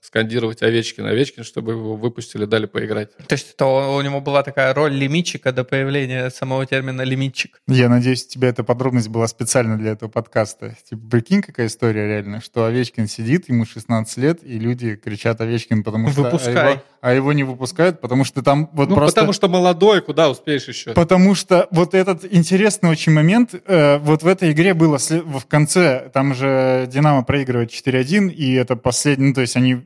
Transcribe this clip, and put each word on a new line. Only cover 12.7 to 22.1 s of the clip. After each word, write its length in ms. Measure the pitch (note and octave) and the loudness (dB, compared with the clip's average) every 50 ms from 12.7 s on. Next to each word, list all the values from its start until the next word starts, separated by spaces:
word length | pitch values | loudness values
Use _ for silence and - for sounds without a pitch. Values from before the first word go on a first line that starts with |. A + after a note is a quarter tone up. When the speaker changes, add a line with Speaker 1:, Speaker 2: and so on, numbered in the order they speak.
| A#2 B2+ B2+ A#2 _ - A2 G#2 | 0 -2 -2 -4 _ -6 -6 -6
Speaker 3:
сидит, 420 | - - A#2 A2 C#3 F#3 - - | -4 -8 -2 0 0 0 0 0
ему 160 | B2+ A#2 A2+ | 0 0 0
шестнадцать 500 | A2 - A#2 A2 - A#2 A2+ A2 - - | -2 -6 -18 -6 -4 -2 -2 -2 -4 -6
лет, 220 | - B2+ D3 E3+ E3 - | -2 0 0 0 -2 -8
и 160 | C3+ B2 A2 | -12 -10 -6
люди 380 | A2 A#2 B2 B2 A#2+ A2+ G#2 | -4 -4 -4 -4 -6 -8 -8
кричат 420 | G#2 _ A2+ G#2+ G2+ - A#2 A2+ A2 A2+ | -8 _ -12 -10 -4 -2 -2 -2 -2 -2
«Овечкин», 420 | A2+ A#2 A#2 A#2+ _ - G#2+ G2+ | -4 -4 -4 -4 _ -2 -2 -2
потому 240 | A2+ G#2 A2 A2+ D3+ | -2 -4 -2 -2 0
что, 120 | C#3 C#3 C#3 | 0 0 0
а 20 | |
Speaker 2:
«Выпускай». 480 | A#2+ A#2+ E3 B2+ A#2+ B2 E3+ D3+ C#3 C#3 | 0 0 -2 -2 0 0 2 2 2 0
Speaker 3:
его, 100 | C3+ - _ _ _ - | 0 -6 _ _ _ 0
а 100 | B2 B2 | 0 2
его 180 | C3+ C3+ C#3+ D3 | 2 2 2 0
не 80 | D3 C#3 | 0 -2
выпускают, 560 | C3 B2+ B2 C3 A#2+ - - D#3+ F#3 E3+ - | -4 -6 -8 -8 -8 -2 0 0 0 0 -2
потому 240 | - A#2 B2+ C3+ C3+ | -6 -2 0 0 0
что 180 | B2 _ C#3+ B2 | 0 _ -2 0
там 280 | C#3 C#3 D3 D#3 D#3 - | 2 2 2 0 -4 0
вот 160 | D3+ C#3 D#3 | -2 0 2
Speaker 1:
Ну, 60 | F#3+ | 4
Speaker 3:
просто 200 | - - - - A3+ | 4 4 4 4 4
Speaker 1:
потому 140 | A3 G3+ G3 | 2 2 2
что 140 | - - F#3+ | 0 0 2
молодой, 500 | F3 F#3 F3+ F3+ F3+ E3 F#3 G#3+ G#3+ F3+ | 2 4 4 2 2 4 4 4 4 4
куда 300 | - - C#3+ D3 E3 D3+ | 2 -2 0 2 2 2
успеешь 360 | B2+ - - D#3+ D3 C3+ - | 2 -2 -4 -4 -4 -4 -4
ещё? 280 | - B2 - - - A2+ | -8 -14 -14 -12 -2 0
Speaker 3:
Потому 400 | F3 E3+ D#3+ F#3 F#3 F#3 G3 G3+ | 0 4 4 6 6 6 6 4
что 340 | - - _ F#3 - - - | 2 0 _ 2 2 2 2
вот 220 | F#3+ D#3+ F3+ F3 F#3+ | 2 0 0 2 2
этот 300 | F#3+ F#3 F#3+ | 2 2 2